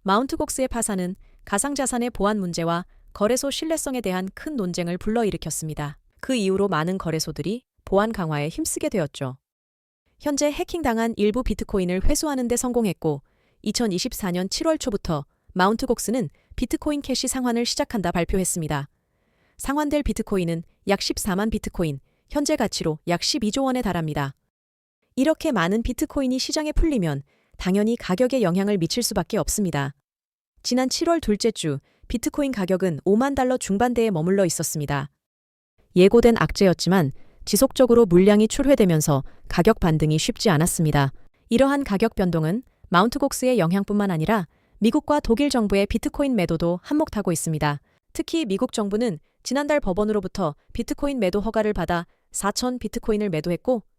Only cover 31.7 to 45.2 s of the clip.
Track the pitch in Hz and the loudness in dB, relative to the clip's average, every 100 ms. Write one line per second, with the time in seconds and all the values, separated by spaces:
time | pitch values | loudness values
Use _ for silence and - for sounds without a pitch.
31.7 | 139 - _ - 240 302 - 277 226 180 | -4 -8 _ -8 -6 -4 -2 -2 -2 0
32.7 | 185 185 143 185 208 277 269 254 254 - | 0 0 0 2 2 2 0 0 0 0
33.7 | 196 247 240 226 165 170 202 180 - 156 | 2 2 2 0 2 2 2 2 0 -4
34.7 | 160 143 143 147 _ _ _ _ _ _ | -4 -2 -4 -6 _ _ _ _ _ _
35.7 | _ _ 175 190 233 233 226 156 - 190 | _ _ 6 8 8 6 6 2 4 4
36.7 | 165 170 190 139 - - - - 202 262 | 4 2 2 2 -4 -16 -16 -2 2 4
37.7 | - 247 233 214 175 196 208 220 - 269 | 4 6 6 8 6 8 6 4 2 4
38.7 | 269 190 156 156 139 - - - - 190 | 6 6 4 2 0 -2 -12 -4 2 4
39.7 | 226 175 156 151 156 - - 220 151 175 | 4 2 2 2 0 -2 0 2 2 2
40.7 | - 156 143 139 - - _ - 240 269 | 0 2 2 2 -2 -18 _ 0 2 4
41.7 | 285 269 196 226 - 185 165 156 220 - | 2 -2 0 0 0 0 0 0 -2 -8
42.7 | _ - 175 226 285 277 - 254 240 165 | _ 0 2 4 2 -2 0 0 2 2
43.7 | 196 202 208 202 165 160 220 165 _ _ | 2 0 0 0 0 0 0 -2 _ _
44.7 | - 220 302 - 294 | -2 2 2 2 0